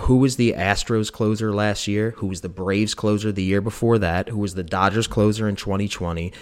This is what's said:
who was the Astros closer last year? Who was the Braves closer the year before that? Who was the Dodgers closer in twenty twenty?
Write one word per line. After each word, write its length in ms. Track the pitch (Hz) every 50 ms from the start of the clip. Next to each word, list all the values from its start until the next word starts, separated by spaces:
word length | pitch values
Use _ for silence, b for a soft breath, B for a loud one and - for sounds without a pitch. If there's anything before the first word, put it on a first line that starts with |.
who 160 | - - 127 127
was 180 | 135 135 127 -
the 160 | 120 113 -
Astros 580 | - 92 98 101 - - - 117 110 107 -
closer 400 | - - 113 107 110 107 110 110 101
last 340 | 101 104 107 101 - - 104
year? 240 | 101 104 110 113 110 -
Who 100 | 104 95
was 140 | 95 87
the 80 | - 87
Braves 440 | 85 92 92 95 98 101 107 107 -
closer 380 | - - 107 104 101 107 107
the 120 | 98 98 95
year 180 | 92 98 101
before 360 | 98 113 - - 120 117 117 110
that? 320 | 95 85 82 90 - -
Who 80 | 113 104
was 160 | 104 98 90
the 100 | 92 87
Dodgers 440 | 82 98 92 95 98 98 113 113 -
closer 420 | - 107 104 107 104 110 110 104
in 60 | 101
twenty 320 | - - 104 95 95 101 101
twenty? 440 | - - 90 85 85 82 85 90 - B